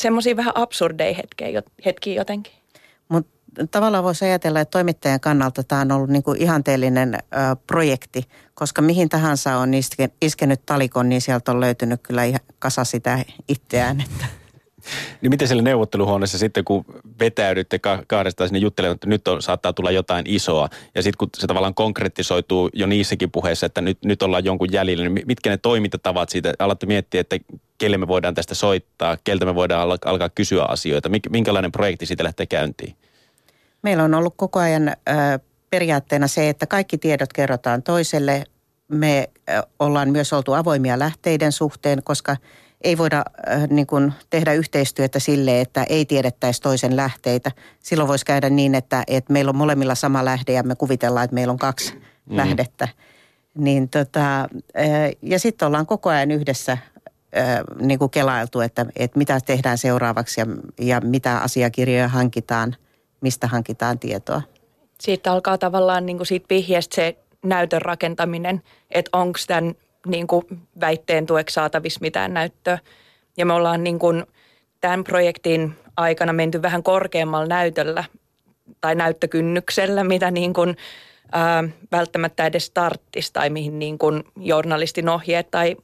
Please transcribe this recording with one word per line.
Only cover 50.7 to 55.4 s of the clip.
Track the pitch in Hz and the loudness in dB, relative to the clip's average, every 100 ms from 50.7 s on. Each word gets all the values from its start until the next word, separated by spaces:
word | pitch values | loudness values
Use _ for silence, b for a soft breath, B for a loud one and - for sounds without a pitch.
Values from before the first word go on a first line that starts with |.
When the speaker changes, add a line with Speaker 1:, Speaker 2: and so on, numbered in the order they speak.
| 123 | -2
Speaker 2:
kuvitellaan, | 135 127 120 123 | 0 0 2 0
että | 123 | 0
meillä | 123 123 | 0 0
on | 123 | 0
kaksi | 135 131 - - B B - | -2 -2 -8 -10 B B -6
Speaker 3:
Mm. | 104 | 0
Speaker 2:
lähdettä. | 131 92 120 - 120 - b b b b b 151 | 0 0 -2 -4 -6 -8 b b b b b -2
Niin | 143 139 131 | 2 2 2
tota, | 151 135 156 143 135 | 0 0 0 0 0
ö, | 131 - - - 151 151 151 - | -4 -8 -8 -2 2 2 0 -2
ja | 156 | -2
sitten | 180 | 0